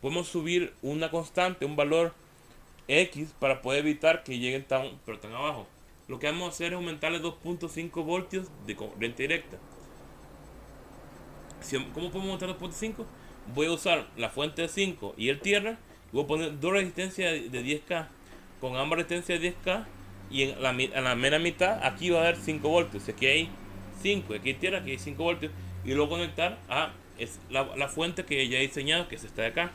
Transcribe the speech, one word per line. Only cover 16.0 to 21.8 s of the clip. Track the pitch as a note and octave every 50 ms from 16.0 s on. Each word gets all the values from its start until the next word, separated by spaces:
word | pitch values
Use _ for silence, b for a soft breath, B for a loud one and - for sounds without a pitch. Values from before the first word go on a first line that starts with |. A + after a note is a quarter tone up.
| - -
y | -
voy | B2+ D3
a |
poner | C#3 D#3 D#3 E3 D#3 D3+ C#3+
dos | C#3 F3 F#3+
resistencias | G3+ F#3+ F3+ - - F#3 F#3+ F#3 - F#3 F3 E3
de, | D3+ A#2+ A2+
de | B2 B2 A#2+
diez | C3 D3 D3+ -
K, | - F3+ E3 D#3 D3+ - - B B B B B B - - -
con | C3 B2
ambas | B2+ C3+ D3+ E3+ E3+
resistencias | F3 - F3 F3 F3 - F3+ E3+
de | D#3+
diez | F3+ F3 - -
K, | F#3 F3+ G#3+ A3 - - - - - - - - -
y | - C3+ C3+
en | C3+ C3+ - C3
la | C3 B2+
mi-, | B2 C3 B2 -
en | C3+ C3
la | B2+ B2
mera | A#2+ B2 C#3 D3 D#3
mitad | E3+ F3 E3 - F3+ F#3 A3 A3